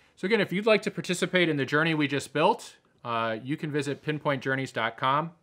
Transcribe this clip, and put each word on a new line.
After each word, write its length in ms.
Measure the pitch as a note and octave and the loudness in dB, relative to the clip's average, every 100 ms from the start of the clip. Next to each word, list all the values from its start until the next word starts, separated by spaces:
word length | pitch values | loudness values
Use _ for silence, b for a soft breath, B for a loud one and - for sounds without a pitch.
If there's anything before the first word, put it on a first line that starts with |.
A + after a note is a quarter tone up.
| b b | b b
So 100 | F#3+ | 0
again, 160 | G#3+ | 2
if 100 | F#3 | 2
you'd 140 | F3 A3 | 0 4
like 160 | G#3+ | 4
to 80 | G#3+ | 4
participate 580 | - - F3 F3+ F3+ E3+ | -6 -4 -2 0 2 2
in 80 | C#3+ | 2
the 80 | |
journey 300 | C3 D3 E3 | 0 2 2
we 140 | D#3 C#3+ | 2 0
just 260 | C#3 - | -2 -4
built, 400 | D3 F3 - - - _ _ A#2+ | 2 2 2 -4 -20 _ _ -6
uh, 320 | A#2 A2+ A2+ | -2 -2 -4
you 140 | B2+ D3+ | -6 -6
can 160 | D#3 | -4
visit 300 | D3 C#3 C3 | -4 -4 -4
pinpoint 400 | - D3+ D3+ C3+ | -4 -4 -2 -2
journeys 280 | C3+ C3 C3 | -2 -4 -4
dot 280 | A#2+ A2+ - | -2 -4 0
com. 320 | C3+ C#3+ E3 - | 0 0 0 -8